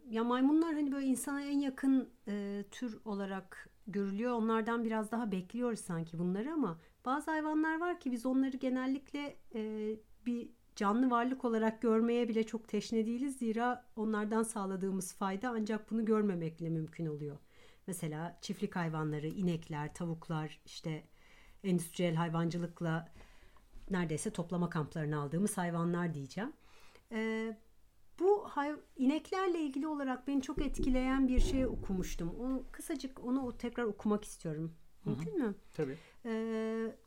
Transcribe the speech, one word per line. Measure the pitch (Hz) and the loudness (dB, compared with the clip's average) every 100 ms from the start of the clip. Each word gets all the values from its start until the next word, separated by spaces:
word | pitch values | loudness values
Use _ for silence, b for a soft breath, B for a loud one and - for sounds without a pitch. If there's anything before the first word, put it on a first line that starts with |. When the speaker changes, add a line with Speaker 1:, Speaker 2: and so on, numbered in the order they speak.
| 269 | -4
Speaker 1:
ya | 220 | 0
maymunlar | 240 247 269 311 330 | 2 4 6 6 4
hani | 302 285 | 2 0
böyle | 269 269 | 0 2
insana | 247 - 277 | 0 0 -4
en | 285 285 | -2 0
yakın, | 277 269 269 262 240 - - | 0 0 4 4 2 -6 -6
e, | 202 202 202 202 | -4 -4 -6 -8
tür | - 247 214 - | -8 -8 -6 -6
olarak | 202 196 190 185 - - - - | -4 -2 -6 -8 -14 -18 -16 -6
görülüyor. | 190 196 196 240 | -2 0 0 0
Onlardan | 240 220 226 220 233 | 2 2 2 2 0
biraz | 226 220 214 | 2 0 0
daha | 226 233 | -2 0
bekliyoruz | 185 185 233 247 220 | -2 -2 -2 0 0
sanki | - 170 165 165 | -2 -4 -4 -2
bunları | 175 190 247 | 0 0 0
ama | 330 220 165 b _ - | 0 0 -2 b _ -2
bazı | 277 302 | -2 0
hayvanlar | 311 302 311 311 320 | -2 0 2 2 0
var | 349 349 | -2 -2
ki | 269 | -4
biz | 240 262 | -2 2
onları | 262 269 262 | 2 2 0
genellikle, | 262 254 262 269 - 285 285 - - 226 | -2 0 0 -2 -4 -6 -6 -10 -10 -6
e, | 220 214 214 214 - - 240 | -4 -4 -4 -4 -8 -8 -4
bir | 240 240 - _ - | -4 -4 -14 _ -2
canlı | 202 220 262 | 2 4 6
varlık | 233 240 262 247 | 4 2 0 2
olarak | 226 220 220 | 2 2 2
görmeye | 240 220 233 240 240 | 4 6 6 4 4
bile | 220 | 2
çok | 220 226 - | 0 -2 -4
teşne | 208 - 226 220 | -4 0 2 2
değiliz. | 240 277 262 | 0 -2 -2
Zira | 226 220 240 247 - - | 0 2 2 0 -6 -4
onlardan | 214 214 208 220 | 0 0 2 2
sağladığımız | 226 220 196 190 190 190 180 | 2 0 -2 -2 0 -2 -4
fayda | - 196 196 254 | -4 -2 -2 -2
ancak | 233 214 214 - | -2 0 -2 -2
bunu | 220 214 | 0 4
görmemekle | 220 208 175 165 160 165 | 4 4 2 -2 -2 -2
mümkün | 160 156 - 165 | 0 -2 -4 -4
oluyor. | 147 147 147 b b b b - | -4 -6 -8 b b b b -8
Mesela | 180 160 151 170 - | -6 -4 -4 -6 -8
çiftlik | - 208 202 185 | -8 -4 -2 -2
hayvanları, | 165 156 156 151 156 | -2 0 0 0 -2
inekler, | 165 180 165 160 151 151 | 0 2 2 -2 -4 -4
tavuklar, | - 175 165 - 160 156 - - | -4 -4 -4 -2 -2 -2 -8 -16
işte | - 170 156 - b b b b b | -10 -6 -6 -8 b b b b b
endüstriyel | 196 180 170 - 175 160 | 2 2 2 0 2 2
hayvancılıkla | 170 165 170 170 170 - 165 160 165 b b b b b b - - | 2 2 0 0 -4 -4 -2 -2 -4 b b b b b b -16 -4
neredeyse | 180 170 151 220 | -2 0 -2 -2
toplama | 208 170 180 170 | -4 -2 0 0
kamplarını | 165 147 165 151 151 | 0 -2 -2 -2 -2
aldığımız | 143 165 208 - | 0 0 0 0
hayvanlar | 175 170 170 175 175 | 0 2 2 2 0
diyeceğim. | 147 135 - 240 - b b b b - | -2 -6 -6 -6 -8 b b b b -8
Ee, | 220 220 220 226 220 - - - - - - | -4 -2 0 -2 -6 -14 -20 -20 -20 -18 2
bu | 359 403 - | 4 4 2
hay-, | - 285 294 - - | -2 -2 -2 -10 0
ineklerle | 262 311 302 381 381 339 | 2 2 0 0 2 2
ilgili | 302 269 311 | 0 -2 -2
olarak | 302 269 254 254 | -2 -2 -2 -2
beni | 277 | 0
çok | 262 285 | 0 0
etkileyen | 277 262 - 254 254 269 262 | 0 0 4 4 4 4 4
bir | 254 | 6
şey | 254 269 262 | 6 4 0
okumuştum. | - - 190 170 - 170 185 | -2 -2 -2 -2 -4 -4 -4
Onu, | 247 262 - | -4 -4 -6
kısacık | - - 311 262 - 240 | -10 -8 -6 -8 -8 -2
onu | 262 247 | -2 -2
o-, | 226 | -4
tekrar | 240 233 | -6 -2
okumak | 240 214 214 208 | -2 0 0 0
istiyorum. | - - 165 151 165 - - - | 0 -8 -6 -4 -4 -8 -18 -8
Speaker 2:
Hı | - | -4
hı. | |
Speaker 1:
Mümkün | - 165 403 | -2 -2 0
mü? | 233 196 - | 0 -2 -8
Speaker 2:
Tabii. | - 139 151 B B 233 | -4 -4 -6 B B -6
Speaker 1:
Ee, | 220 226 220 220 226 226 - | -2 -2 -2 -2 -2 -4 -6